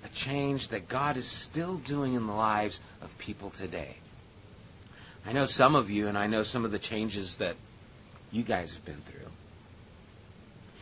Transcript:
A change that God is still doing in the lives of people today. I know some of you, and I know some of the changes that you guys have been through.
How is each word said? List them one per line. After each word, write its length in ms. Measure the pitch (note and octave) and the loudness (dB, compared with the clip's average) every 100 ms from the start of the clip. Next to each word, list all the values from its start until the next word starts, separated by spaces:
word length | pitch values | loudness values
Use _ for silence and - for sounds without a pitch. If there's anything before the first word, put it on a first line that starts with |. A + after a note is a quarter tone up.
A 40 | - | -8
change 600 | - C3 C#3+ C#3 C#3 - | -4 -2 2 2 2 0
that 180 | A2 F#2 | -4 -2
God 300 | B2 C#3+ C3 | 0 2 2
is 100 | A#2+ | -2
still 520 | - - D3 E3+ F#3 | -4 -4 -2 -2 -2
doing 340 | B2 C#3+ C3+ | -2 0 2
in 140 | B2+ A2 | 2 2
the 80 | |
lives 440 | G#2 A2 G#2 G#2+ - - - | 2 4 4 2 -2 -12 -16
of 160 | - - | -16 -12
people 320 | - G2+ G2 | -8 -8 -8
today. 480 | - F#2 F2 C#2+ B1 - - - - - - - - - - - - F2+ | -8 -6 -6 -8 -12 -18 -20 -20 -20 -20 -20 -20 -20 -20 -18 -18 -12 -2
I 60 | |
know 140 | C3 C3+ | 2 4
some 280 | - C3 | 8 10
of 160 | D3 G#2+ | 10 6
you, 180 | G#2 G#2 | 2 2
and 100 | G2+ | 2
I 80 | G#2+ | 2
know 160 | A2 | 4
some 240 | G#2+ B2+ A2+ | 2 2 0
of 60 | |
the 60 | G2+ | -2
changes 600 | - A2 A2 G2+ F#2+ - | -2 -2 -2 -2 -4 -2
that 180 | F#2+ E2+ - - - - - - - | -2 -2 -12 -20 -20 -20 -20 -20 -4
you 120 | G#2+ | -2
guys 320 | - G2 E2+ | 2 0 0
have 100 | - | -8
been 160 | - D2 | -10 -12
through. 200 | - C#2 C2+ E2+ - - - - - - - - - - - - - - | -12 -14 -14 -16 -18 -20 -20 -20 -20 -20 -20 -20 -20 -20 -20 -20 -20 -20